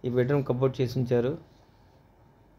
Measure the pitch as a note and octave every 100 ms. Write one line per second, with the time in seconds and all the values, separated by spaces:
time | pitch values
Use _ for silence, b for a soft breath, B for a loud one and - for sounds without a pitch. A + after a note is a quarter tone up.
0 | B2+ B2 B2 C#3+ C#3 B2 C3 B2+ B2 C3
1 | B2 B2 A#2+ E3 - - - _ - -
2 | _ _ - - -